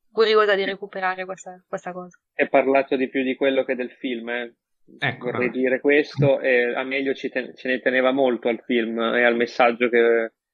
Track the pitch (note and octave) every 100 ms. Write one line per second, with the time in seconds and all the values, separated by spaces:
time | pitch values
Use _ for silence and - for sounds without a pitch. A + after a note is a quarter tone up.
0 | _ G#3+ G#3+ G#3+ G#3 G3 F#3+ F#3+ G3 F#3+
1 | F#3 F#3 F#3 F#3+ F#3+ F#3 _ F#3 F#3 F3+
2 | F3+ _ _ - C#3 C#3 B2+ C3+ C3+ C3+
3 | B2+ C#3 B2+ A#2+ C#3 C3+ B2+ B2 A#2+ -
4 | C3 A#2 A#2 A#2+ A#2+ - _ _ _ -
5 | C#3 B2+ B2 A#2 B2 B2 B2+ B2+ C#3+ D3
6 | D3 - C#3 C3 C3 B2 A#2+ A#2+ C3 C3+
7 | C3+ C3 C3 B2+ A#2 - C3 B2+ C3 B2+
8 | B2+ C3+ C3 A#2 A#2+ A#2 - A#2+ A2 A2+
9 | A2+ A#2+ A#2+ A#2 A#2 - B2 A#2 B2 A#2
10 | A#2 A#2 A2+ - _